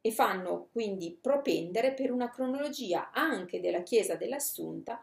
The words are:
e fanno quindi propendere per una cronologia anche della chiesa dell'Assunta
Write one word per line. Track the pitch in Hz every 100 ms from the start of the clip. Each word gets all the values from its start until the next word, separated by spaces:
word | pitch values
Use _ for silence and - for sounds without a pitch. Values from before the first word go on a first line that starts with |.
e | 226
fanno | 233 233 190 180 175 -
quindi | 233 214 190 170 -
propendere | 254 285 277 160 170 202 262
per | 262 262
una | 247 240
cronologia | 247 254 277 294 - 214 160 -
anche | - 320 214 180 175
della | 175 175
chiesa | 175 - 180 160
dell'Assunta | 190 277 - - 160 160 165 233